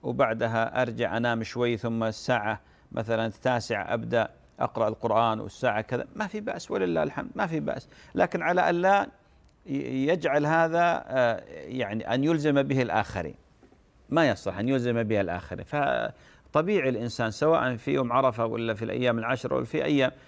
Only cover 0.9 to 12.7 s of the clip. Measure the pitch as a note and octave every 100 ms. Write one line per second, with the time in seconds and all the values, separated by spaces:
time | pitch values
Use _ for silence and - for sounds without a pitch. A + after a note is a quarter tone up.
0.9 | A2+ A2 G#2+ A#2+ A2+ A2 A#2+ A#2+ A#2 A#2+
1.9 | A2+ A2 G#2+ - A#2+ G#2 G#2+ _ _ -
2.9 | - A2 A2+ A2+ - - B2 - G#2+ E2+
3.9 | A#2 A2+ A#2 - - _ - - - A2
4.9 | A2 A#2 G#2+ A#2 A2 G2+ - B2+ G#2+ A2
5.9 | B2 - - G3+ G#3+ G#3 F3+ - G3 F#3
6.9 | E3 D3+ D3+ - - F3 D#3+ D3 - -
7.9 | - - - F3+ F3+ D#3+ F3+ E3 F3 F#3
8.9 | G3+ G3 - _ _ _ _ - C#3 C3
9.9 | C3 C#3 F3 D#3 D3 D3 E3 E3 E3+ E3+
10.9 | E3+ - C3 B2 A2+ - D#2+ C#2+ C3 G#2
11.9 | A2 - B2 D3 D#3+ D3+ C#3 C3+